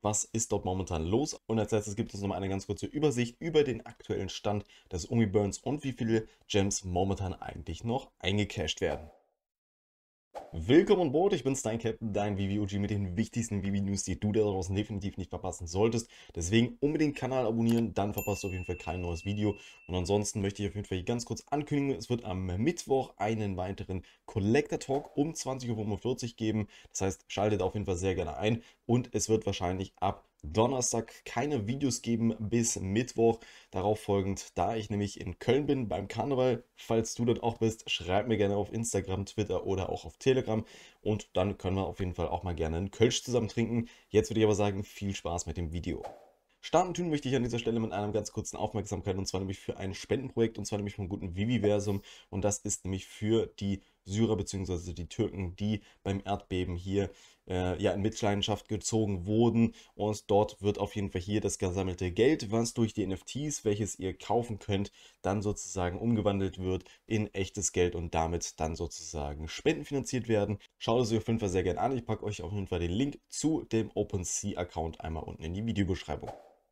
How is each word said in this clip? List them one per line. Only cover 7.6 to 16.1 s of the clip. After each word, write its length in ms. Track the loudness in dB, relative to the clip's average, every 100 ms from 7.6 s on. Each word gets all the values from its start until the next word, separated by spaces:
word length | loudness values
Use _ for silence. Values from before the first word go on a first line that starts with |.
| -8 -8
noch 300 | -2 -4 -4 _
eingecashed 600 | 0 2 0 0 -4 0
werden. 300 | 0 -2 -8 -20 _ _ _ _ _ _ _ _ _ _ _ -16 -12
Willkommen 500 | -8 6 8 8 6
an 100 | 6
Bord, 200 | 4 4
ich 100 | 2
bin 140 | 0 0
Stein 240 | -2 0
Captain, 320 | -2 -2 -2
dein 240 | 0 0 0
V 80 |
V 180 | 0 0
O 40 | 0
G 120 | -2
mit 120 | 0
den 260 | 0 -2 -2
wichtigsten 460 | -2 -2 -2 -2
V 60 | 0
V 140 | 0
News, 220 | 0 -2
die 140 | -2 -2
du 120 | 0
da 100 | 2
draußen 340 | 2 0 -2
definitiv 420 | -2 -2 -4 -6 -6
nicht 140 | -8
verpassen 360 | -6 -6 -8 -6
solltest. 420 | 2 2 2 -4